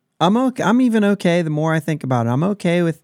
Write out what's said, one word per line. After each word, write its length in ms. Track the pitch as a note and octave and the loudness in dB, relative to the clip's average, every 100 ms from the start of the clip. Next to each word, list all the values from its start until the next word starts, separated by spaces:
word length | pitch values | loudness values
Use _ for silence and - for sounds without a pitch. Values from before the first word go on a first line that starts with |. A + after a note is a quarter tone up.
| _ _ | _ _
I'm 180 | E3 A3 | 0 2
okay, 260 | C4 B3+ | 0 -2
I'm 160 | E3+ A#3 | 0 2
even 240 | B3+ A3 | 2 2
okay 360 | G3+ G3+ F3+ E3+ | 2 0 0 0
the 80 | D#3+ | 0
more 220 | D3+ D#3+ | -2 0
I 60 | D#3+ | -2
think 240 | D#3 D3+ | -2 -4
about 240 | C3 B2+ A#2 | -2 0 0
it. 40 | |
I'm 120 | B2 | 0
okay 400 | F3 G3+ F3+ F3 | -2 -2 -2 0
with 180 | E3+ D#3 | 0 -4